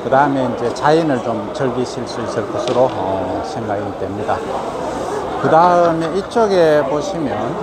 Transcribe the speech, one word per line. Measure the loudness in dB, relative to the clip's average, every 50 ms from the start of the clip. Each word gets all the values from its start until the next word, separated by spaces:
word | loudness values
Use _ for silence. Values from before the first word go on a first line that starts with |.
| 0
그 | 2
다음에 | 4 4 4 4 2 0 -2 -2 -2 -2
이제 | -2 -4 -4
자연을 | 0 2 4 4 4 4 2 0 0 0
좀 | -2 -4 -4 -4 -6 -6
즐기실 | -4 -2 -2 -2 -2 -4 -4 -4 -8 -8 -8
수 | -6 -6
있을 | -6 -4 -4 -4 -4 -4
것으로, | -4 -4 -2 0 2 4 2 2
어, | 2 -2 -4 -2 -2 -2 -2 -2 -4 -4 -4
생각이 | -6 -6 -6 -4 -4 -4 -4 -4 -6 -6 -6
됩니다. | -6 -6 -4 -6 -4 -4 -4 -4 -4 -6 -6 -6 -6 -6 -6 -6 -6 -6 -6 -6 -6 -4 -4 -4 -4 -6 -6 0 2
그 | 4
다음에 | 6 6 6 6 6 6 4 4 2 2 -2 0 -2 -2
이쪽에 | -4 0 2 2 2 4 4 4 6 6 6 4 2 2
보시면 | 0 -2 -2 -4 -4 -4 -4 -2 -2 -2 -4 -4 -4 -6